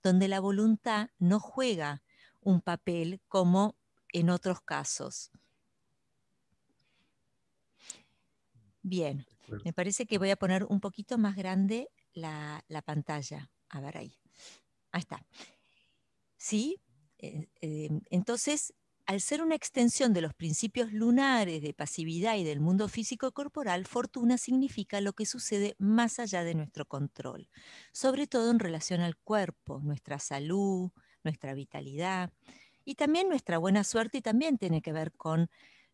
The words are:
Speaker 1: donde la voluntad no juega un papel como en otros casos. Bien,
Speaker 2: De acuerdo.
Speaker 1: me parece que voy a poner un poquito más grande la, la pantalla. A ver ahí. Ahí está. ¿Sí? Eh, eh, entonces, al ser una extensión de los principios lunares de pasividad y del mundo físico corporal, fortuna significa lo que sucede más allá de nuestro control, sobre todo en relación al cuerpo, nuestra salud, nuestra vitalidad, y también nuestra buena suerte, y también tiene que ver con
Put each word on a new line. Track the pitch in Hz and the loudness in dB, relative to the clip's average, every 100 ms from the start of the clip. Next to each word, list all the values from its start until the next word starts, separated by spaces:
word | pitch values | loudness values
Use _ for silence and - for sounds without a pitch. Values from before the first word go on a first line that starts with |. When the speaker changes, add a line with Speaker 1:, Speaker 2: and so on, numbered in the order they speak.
Speaker 1:
donde | 196 185 196 | 6 6 6
la | 196 | 2
voluntad | 196 196 220 214 240 214 220 _ | 0 4 4 4 2 -2 -2 _
no | 175 208 | 4 4
juega | - 254 254 180 147 143 _ _ - _ | 0 -2 0 0 -2 -6 _ _ -20 _
un | 196 180 | 2 2
papel | - 170 - 170 165 190 _ | 2 -4 -2 -2 -2 -6 _
como | 196 175 185 208 - _ _ _ | 4 6 6 4 -2 _ _ _
en | 175 170 | 2 2
otros | 175 190 180 | 2 0 -4
casos. | - 143 135 - 139 - - _ _ _ _ _ _ _ _ _ _ _ _ _ _ _ _ _ _ _ _ _ _ _ _ _ - - _ _ _ _ _ _ _ _ | -4 -6 -4 -6 -8 -10 -14 _ _ _ _ _ _ _ _ _ _ _ _ _ _ _ _ _ _ _ _ _ _ _ _ _ -20 -20 _ _ _ _ _ _ _ _
Bien, | 190 180 151 139 | -4 -2 -2 -4
Speaker 2:
De | - _ | -10 _
acuerdo. | - 104 | -12 -8
Speaker 1:
me | 170 | -6
parece | 165 180 196 233 | -4 -2 -2 -2
que | 202 | 0
voy | 190 | 2
a | 196 | 2
poner | 190 185 | 2 0
un | 202 202 | 2 -2
poquito | 196 - - 240 | -2 -10 -4 0
más | 208 196 | 0 0
grande | 185 190 196 226 285 _ _ | -2 2 2 0 -6 _ _
la, | - 160 151 151 151 _ | -8 -6 -6 -8 -12 _
la | 156 | -10
pantalla. | 147 151 143 151 135 147 135 _ _ | -4 -4 -4 -6 -6 -12 -14 _ _
A | 135 | -12
ver | 139 156 | -12 -12
ahí. | - _ _ _ - - _ _ _ | -16 _ _ _ -20 -20 _ _ _
Ahí | - | -6
está. | - - - - - _ _ _ _ _ _ _ _ _ | -6 -14 -16 -20 -20 _ _ _ _ _ _ _ _ _
¿Sí? | - 214 269 392 _ _ _ _ | -2 -2 0 -6 _ _ _ _
Eh, | - 151 160 _ | -12 -12 -14 _
eh, | 160 151 151 151 - | -8 -6 -4 -6 -2
entonces, | 180 202 233 - 294 - _ _ _ - | -2 0 -2 -2 -2 -4 _ _ _ -6
al | 196 | -4
ser | - 302 | -2 0
una | 320 311 | 0 -2
extensión | - 269 240 - 254 | -2 2 2 4 4
de | 180 | 4
los | 160 | 0
principios | - 165 156 220 247 226 | -4 -4 -2 -2 -2 -2
lunares | 214 233 247 277 247 190 160 | 2 4 4 4 2 2 -2
de | 147 | -6
pasividad | - 147 - 160 165 220 214 | -6 -8 -4 -4 0 0 0
y | |
del | 165 143 | 0 2
mundo | 156 190 214 | 4 4 2
físico | 226 220 247 262 | -4 -6 -4 -4
corporal, | - 285 311 233 180 185 | -4 -8 -4 -2 -2 -2
fortuna | 240 - 254 240 247 | -4 -4 2 2 2
significa | - 262 269 - 196 202 | 2 2 2 -4 -6 -2
lo | 202 | -2
que | - 214 | -2 -6
sucede | 247 - 202 202 - | -6 -4 0 -2 0
más | 196 220 233 - | 4 4 4 -2
allá | 226 185 | -4 -2
de | 170 | -2
nuestro | 160 151 - 143 | -2 -4 -8 -8
control, | 139 143 - 131 - - - - - - | -4 -6 -6 -10 -10 -16 -20 -20 -20 -16
sobre | - 262 269 294 | -2 0 0 0
todo | 247 226 | 2 4
en | 233 | 4
relación | 190 160 - 175 | 2 -4 -2 0
al | 175 - | 0 -4
cuerpo, | - 214 180 - - 139 | -2 0 0 -6 -12 -6
nuestra | 147 143 - 139 | -4 -4 -6 -8
salud, | - 139 147 190 196 185 180 _ _ _ | -6 -6 -2 0 2 0 -4 _ _ _
nuestra | 160 156 139 | -6 -6 -8
vitalidad, | 135 139 147 139 143 180 185 180 _ - - - _ | -10 -10 -12 -10 -6 -4 -4 -6 _ -20 -20 -20 _
y | - | -14
también | - 294 330 381 | 0 2 4 4
nuestra | 294 - 170 | 0 0 0
buena | 180 202 | 4 4
suerte, | 196 226 226 269 | 4 0 0 -2
y | |
también | 226 220 320 262 | 2 2 4 0
tiene | 180 160 | 2 0
que | - | 0
ver | 156 156 | -4 -4
con | _ 160 160 165 _ - _ _ | _ 0 2 2 _ -20 _ _